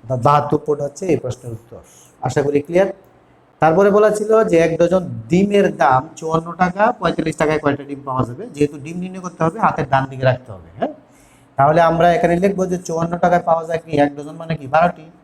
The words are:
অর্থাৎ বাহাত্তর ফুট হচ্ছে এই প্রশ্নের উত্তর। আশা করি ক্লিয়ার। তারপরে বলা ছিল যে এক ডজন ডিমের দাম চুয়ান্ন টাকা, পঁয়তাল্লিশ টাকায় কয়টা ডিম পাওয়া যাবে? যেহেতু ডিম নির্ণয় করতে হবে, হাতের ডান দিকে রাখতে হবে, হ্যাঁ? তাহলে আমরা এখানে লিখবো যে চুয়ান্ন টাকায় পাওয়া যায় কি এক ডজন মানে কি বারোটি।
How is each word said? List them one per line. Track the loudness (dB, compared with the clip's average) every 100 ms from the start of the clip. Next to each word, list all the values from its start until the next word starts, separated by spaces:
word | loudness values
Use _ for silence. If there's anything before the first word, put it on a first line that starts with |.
অর্থাৎ | -6 -2 2
বাহাত্তর | 2 2 -4
ফুট | -2 -4 -4
হচ্ছে | -8 -2
এই | -2
প্রশ্নের | -2 -10 -12 -14
উত্তর। | -16 -20 -20 _ _ _ -4
আশা | -2 0
করি | -2 0
ক্লিয়ার। | 0 0 -4 _ _ _ _ _ _
তারপরে | 2 4 4 4
বলা | 2 2
ছিল | 2 2 4
যে | 2 2
এক | 2
ডজন | 2 2 -2 -10 0
ডিমের | 2 4 2 2 2
দাম | 2 2 0 -10
চুয়ান্ন | -2 -2 -4 -2
টাকা, | -2 2 0 0
পঁয়তাল্লিশ | -2 -2 -4 -2
টাকায় | 0 2
কয়টা | 0 -2 -8
ডিম | -12 -6
পাওয়া | -4 -4
যাবে? | -6 -14
যেহেতু | -2 -2 -2
ডিম | -12 -10
নির্ণয় | -10 -10 -14
করতে | -4
হবে, | -4 0
হাতের | -2 0 -2
ডান | -2 -2
দিকে | -2 0
রাখতে | 0 -8
হবে, | -20 -20 -8
হ্যাঁ? | -8 -8 _ _ _ _ _ 0
তাহলে | 4 4 4
আমরা | 4 4 4
এখানে | 2 2
লিখবো | 0 0 -4
যে | -4 -6
চুয়ান্ন | -6 -4 0
টাকায় | 2 2 2
পাওয়া | -2 -2
যায় | -8
কি | -4 0
এক | 0 -2
ডজন | -14 -14
মানে | -8 -8
কি | 0
বারোটি। | 2 2 0 -20 -20